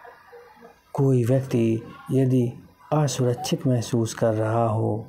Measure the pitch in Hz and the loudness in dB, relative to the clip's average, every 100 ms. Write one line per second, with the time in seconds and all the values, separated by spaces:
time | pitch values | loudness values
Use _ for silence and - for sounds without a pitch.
0 | - - - - - - - _ _ - | -20 -20 -20 -20 -20 -20 -20 _ _ -2
1 | 135 131 117 131 131 123 113 113 - - | 2 2 2 0 0 0 2 0 -6 -16
2 | - 131 131 127 120 - - _ - 151 | -2 0 2 2 0 -4 -18 _ -4 0
3 | 147 131 123 123 - 135 135 123 107 120 | 0 0 -2 -2 -4 -2 0 0 0 -2
4 | 110 - 117 107 110 113 117 110 110 110 | -2 0 0 0 0 0 0 0 -2 -4